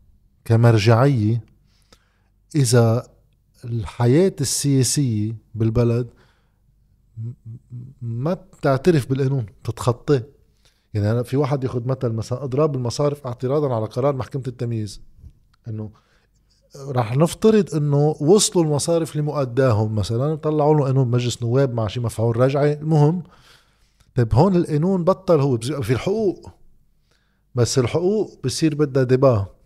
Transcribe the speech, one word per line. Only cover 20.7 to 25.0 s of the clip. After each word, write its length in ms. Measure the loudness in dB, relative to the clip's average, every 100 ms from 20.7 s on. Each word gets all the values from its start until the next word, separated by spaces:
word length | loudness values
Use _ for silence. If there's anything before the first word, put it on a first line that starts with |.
| 2
لهم 80 |
قانون 240 | 2 2 2
مجلس 360 | 0 0 -4
نواب 300 | -2 0 0
مع 140 | -2 -4
شي 120 | -4
مفعول 380 | -6 -2 -2 2
رجعي، 360 | 2 2 0
المهم. 500 | -2 0 4 4 2 -6 -18 _ _ _ _ _ _ _ -2
طيب 180 | 0 4
هون 200 | 4 2
القانون 480 | 0 0 0 0